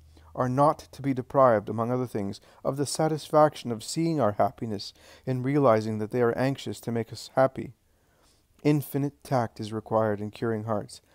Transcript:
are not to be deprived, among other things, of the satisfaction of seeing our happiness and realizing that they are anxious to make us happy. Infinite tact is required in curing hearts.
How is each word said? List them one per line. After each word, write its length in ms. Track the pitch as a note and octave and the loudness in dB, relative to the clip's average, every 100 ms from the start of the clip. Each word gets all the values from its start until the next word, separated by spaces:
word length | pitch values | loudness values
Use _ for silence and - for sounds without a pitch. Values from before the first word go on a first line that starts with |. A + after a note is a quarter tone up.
| - - - | -20 -20 -12
are 160 | - B2+ | -4 -2
not 300 | B2+ D3 D3 - | 4 2 2 -6
to 100 | - | -8
be 120 | C3+ | -4
deprived, 540 | B2+ A#2+ C#3+ C3 G#2+ G2+ | -4 0 4 6 6 2
among 240 | G#2+ A#2 | -4 -2
other 160 | B2+ B2 | -2 -4
things, 320 | A2 G2 G#2 _ _ | -4 -6 -8 _ _
of 140 | - C#3 | -6 -4
the 80 | C#3 | -4
satisfaction 840 | - D#3 D3+ - D#3 D3+ - A#2+ | 0 -2 -2 0 4 4 2 -8
of 120 | A2 | -8
seeing 380 | - D#3+ E3 D#3 | -6 -2 -2 2
our 100 | G#2+ | 0
happiness 600 | G#2 G2+ - A#2 G2+ - - - - - | 2 -2 -2 -8 -8 -10 -16 -20 -14 -6
and 160 | B2+ | -4
realizing 540 | B2+ D3 C3 A2 A2 G#2+ | 0 4 6 4 2 -4
that 140 | G#2 | -2
they 100 | B2+ | 0
are 160 | A#2 - | 2 2
anxious 420 | C3 C3 A#2 G#2+ | -2 -2 -8 -10
to 120 | - | -6
make 200 | A#2 A2+ | -6 -6
us 200 | A2+ - - | -10 -6 2
happy. 380 | E3 - - - _ _ _ _ _ _ _ _ | 2 0 -12 -14 _ _ _ _ _ _ _ _
Infinite 600 | D3 D3+ - C#3 C#3+ - | 0 0 0 -4 -4 -6
tact 360 | - C3 A2+ - | -4 -2 -2 -4
is 140 | G#2+ | -8
required 480 | A2 - A2 A2 G2+ | -8 -2 0 2 -2
in 100 | G#2 | -6
curing 320 | - A#2 A2 | -6 -4 -2
hearts. 380 | A2 G#2+ B2 - _ | -2 -4 -6 -16 _